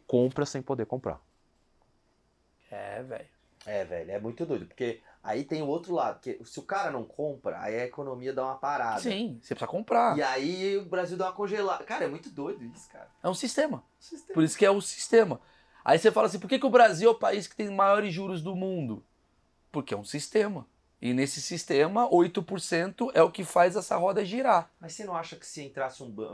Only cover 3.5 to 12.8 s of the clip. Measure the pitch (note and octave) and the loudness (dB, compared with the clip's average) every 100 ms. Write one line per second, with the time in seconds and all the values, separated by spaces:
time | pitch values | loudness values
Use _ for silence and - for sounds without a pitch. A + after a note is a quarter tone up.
3.5 | _ - G#2 F#2+ F2 E2 G2+ G#2+ A#2 E3 | _ -8 -6 -4 -8 -6 -6 -6 -6 -4
4.5 | A#2+ F2 - B2 A2+ _ _ - A2 C#3 | -4 -6 -6 -6 -6 _ _ -6 -6 -4
5.5 | D#3 D3 D3+ F3+ E3+ A#2+ - C3 - A#2 | -4 -2 -4 -2 -2 -2 -4 -10 -10 -12
6.5 | - - G3 F#3+ C3 A2+ - D3+ C3 G2+ | -16 -6 -4 -4 -6 -10 -6 -6 -6 -8
7.5 | D#2+ G2+ A2+ B2 - C#3 B2 B2+ C3 C3 | -6 -6 -4 -6 -8 -10 -8 -6 -4 -4
8.5 | C3 C#3 C#3+ A#2 G#2+ A#3+ G3 A3+ A#2 - | -4 -4 -2 -2 -2 -2 -4 -6 -8 -10
9.5 | C3+ A#2 F3 A3 A#3 A#3 D3 C3+ C3 C#3+ | -8 -4 -6 0 4 4 2 0 0 -2
10.5 | F#3 F#3+ G3 F3+ F3+ E3+ F3+ F#3 F#3 G3+ | -2 0 -2 -2 -4 -4 -2 -4 -4 -4
11.5 | G#3 G3 F3 - B3+ D3+ D3+ - D3 C#3+ | -2 0 -2 -4 -4 -4 -6 -12 -10 -8
12.5 | - A#2+ - | -8 -12 -16